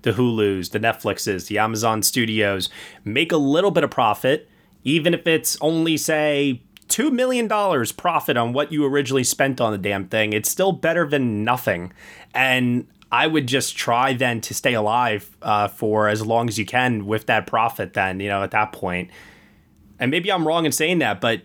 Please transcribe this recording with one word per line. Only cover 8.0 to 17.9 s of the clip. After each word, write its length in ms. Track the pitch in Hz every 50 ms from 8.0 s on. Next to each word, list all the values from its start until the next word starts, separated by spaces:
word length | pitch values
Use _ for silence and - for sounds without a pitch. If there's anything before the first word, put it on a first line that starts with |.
| - 180 165 151 - - 127
on 160 | 120 117 120 123
what 180 | 139 147 147
you 140 | 160 147 147
originally 400 | 135 139 143 143 120 131 135 127
spent 340 | - - - 139 139 127 -
on 140 | 120 110 107
the 40 |
damn 300 | 98 92 101 101 98 98
thing. 240 | - - 110 107 107
It's 180 | 107 110 107 -
still 220 | - - 185 196
better 340 | 180 - - 165 165 175 170
than 380 | 139 147 143 131 120 107 104 107
nothing. 480 | 120 123 - - 113 95 87 87 90 - - - - - - - - -
And 540 | 123 131 131 127 127 123 123 120 123 - - _ _ - _
I 160 | - 120 147
would 200 | 160 156 156 139
just 280 | 117 131 135 - - -
try 380 | - - - 120 120 131 135 131
then 260 | 120 131 123 117 113
to 120 | - - 113
stay 220 | - - 139 123
alive, 600 | 110 107 107 110 123 123 117 107 101 - - - _
uh, 260 | - 110 107 104 104
for 400 | 101 - - 117 107 107 107 107
as 180 | 104 107 107 110
long 220 | 110 113 117 120
as 100 | 120 104
you 80 | 110 104
can 400 | - - 123 127 127 120 110 98
with 200 | 101 110 110 -
that 220 | - 120 107 92
profit 480 | - - - 113 117 - - 101 90